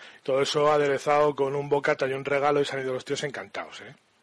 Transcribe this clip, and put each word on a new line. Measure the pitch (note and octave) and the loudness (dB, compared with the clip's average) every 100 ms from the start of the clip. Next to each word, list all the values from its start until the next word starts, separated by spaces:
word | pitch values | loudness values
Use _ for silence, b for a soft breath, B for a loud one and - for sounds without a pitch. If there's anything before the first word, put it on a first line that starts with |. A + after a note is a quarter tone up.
| B B | B B
todo | - C3+ | -2 0
eso | C#3 D3+ D3 | 2 2 4
aderezado | D3+ C#3+ C3+ D3+ D3 D3+ C#3 | 4 2 0 2 4 4 2
con | C#3 | -2
un | C#3+ C#3+ | -2 0
bocata | C#3+ D3 D3+ C3+ | 0 0 0 -2
y | |
un | C3+ | -2
regalo | C#3 C#3 D3 D3 | -2 2 2 2
y | |
se | C#3 | 0
han | C3+ | -4
ido | C3 | -4
los | B2+ | -6
tíos | - C#3 | -6 -6
encantados, | D3 G#2 G2 - - - | -6 -8 -10 -10 -12 -14
¿eh? | G#2+ D3 _ _ | -18 -20 _ _